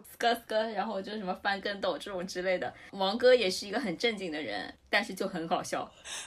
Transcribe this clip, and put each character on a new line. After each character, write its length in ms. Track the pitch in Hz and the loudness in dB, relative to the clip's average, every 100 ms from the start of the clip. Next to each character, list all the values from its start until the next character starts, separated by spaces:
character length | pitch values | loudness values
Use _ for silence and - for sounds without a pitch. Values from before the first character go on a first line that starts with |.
| - - | -2 0
咯 180 | 240 240 - | 2 2 2
咯， 140 | 220 226 | 0 0
然 140 | 208 | 0
后 160 | 214 196 | -2 -4
就 120 | 190 | -4
什 100 | 214 | -4
么 100 | 185 185 | -4 -2
翻 240 | 208 196 | -2 -2
跟 200 | 208 202 | -2 -2
斗 160 | 190 151 | -2 -2
这 140 | - | -4
种 160 | 190 190 | -6 -6
之 160 | 180 | -2
类 160 | 185 180 | 0 0
的。 140 | - - - | -2 -8 -12
王 260 | 196 190 226 | 0 0 6
哥 160 | 247 | 8
也 160 | 254 190 | 8 6
是 200 | 185 202 | 0 -4
一 20 | |
个 80 | 214 | -2
很 180 | 240 165 | -2 0
正 200 | 240 208 | 0 0
经 160 | 185 | -4
的 100 | 151 | -6
人， 300 | 127 101 82 - _ | -4 -6 -6 -12 _
但 120 | 208 | 0
是 120 | 202 | 0
就 140 | 190 196 | -2 -4
很 200 | 170 165 | -2 -2
好 140 | 175 | -2
笑。 260 | - 147 - - - - | 0 -4 -4 -10 -12 -12